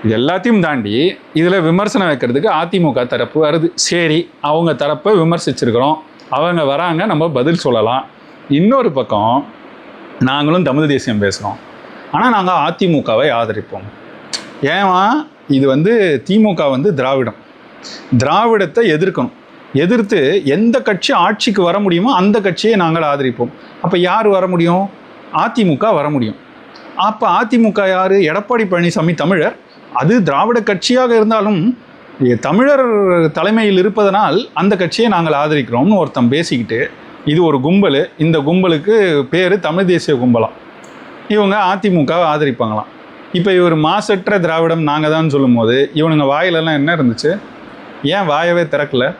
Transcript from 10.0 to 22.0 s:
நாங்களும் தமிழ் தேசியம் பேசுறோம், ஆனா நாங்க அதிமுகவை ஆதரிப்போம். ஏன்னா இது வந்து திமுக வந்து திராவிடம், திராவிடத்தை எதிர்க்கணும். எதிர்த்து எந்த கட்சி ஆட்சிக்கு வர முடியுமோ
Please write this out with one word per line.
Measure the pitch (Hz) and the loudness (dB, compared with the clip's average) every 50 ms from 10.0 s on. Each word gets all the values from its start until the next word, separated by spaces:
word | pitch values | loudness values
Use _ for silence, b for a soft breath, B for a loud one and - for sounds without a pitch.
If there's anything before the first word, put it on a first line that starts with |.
| - - - - | -20 -20 -6 -4
நாங்களும் | 117 127 135 143 147 151 160 180 185 139 | -2 -2 0 0 0 0 0 2 2 0
தமிழ் | 127 147 156 151 143 | 0 0 0 0 0
தேசியம் | 127 - - 113 104 | -2 -2 -2 -2 0
பேசுறோம், | 101 98 95 - 101 101 101 - - - - - - - - - - - | 0 -2 -2 -4 -8 -10 -10 -10 -16 -20 -20 -20 -20 -20 -20 -20 -18 -6
ஆனா | - 151 214 254 | -4 0 0 2
நாங்க | - 202 185 185 180 165 143 | 0 0 0 0 0 0 0
அதிமுகவை | 160 170 - 196 180 165 143 110 - 113 110 135 151 123 117 | -2 -2 0 0 2 2 0 0 0 0 2 2 2 0 0
ஆதரிப்போம். | 117 110 107 107 - - - 101 95 107 - - - - - - - - - - - - - - - 139 160 | -2 -4 -4 -8 -8 -12 -14 -14 -14 -16 -20 -20 -20 -20 -20 -20 -18 -14 -14 -14 -14 -14 -12 -6 -4 -2 0
ஏன்னா | 185 202 190 185 180 190 208 247 302 302 - - - - - | 0 0 2 2 2 2 2 0 -2 -4 -8 -16 -20 -4 -2
இது | 143 135 135 135 | 0 2 2 2
வந்து | 131 143 156 202 233 233 202 180 147 127 - - | 2 2 2 2 2 2 2 2 0 -2 -2 0
திமுக | 180 214 220 214 185 160 156 143 | 2 2 2 2 2 0 0 0
வந்து | 131 127 143 208 185 | 0 0 0 -2 0
திராவிடம், | 135 123 131 135 135 127 113 107 - - - - - - - - - B B B B B B - 120 | 0 0 0 0 0 -2 -4 -6 -10 -20 -20 -20 -20 -20 -20 -20 -20 B B B B B B 0 0
திராவிடத்தை | 127 139 156 196 226 240 226 208 196 165 147 - 233 208 156 151 | 2 2 2 2 2 2 2 2 0 0 0 0 2 2 2 2
எதிர்க்கணும். | 175 190 175 165 - - - - - - - - - - - | 0 -2 -2 -2 -6 -6 -6 -14 -20 -20 -20 -20 -20 -4 -2
எதிர்த்து | 135 151 180 247 240 220 202 - 185 139 131 170 202 180 | 0 0 2 2 0 0 0 0 0 2 2 0 0 0
எந்த | 139 135 175 220 233 226 262 | 0 0 2 2 2 2 0
கட்சி | 220 - 208 170 - - 277 | 0 -2 -4 -2 -2 -2 0
ஆட்சிக்கு | 196 175 190 214 214 - 247 208 208 180 | 2 2 0 0 -2 -2 -2 0 0 0
வர | 170 180 202 | 0 0 0
முடியுமோ | 208 196 175 170 | 0 0 0 0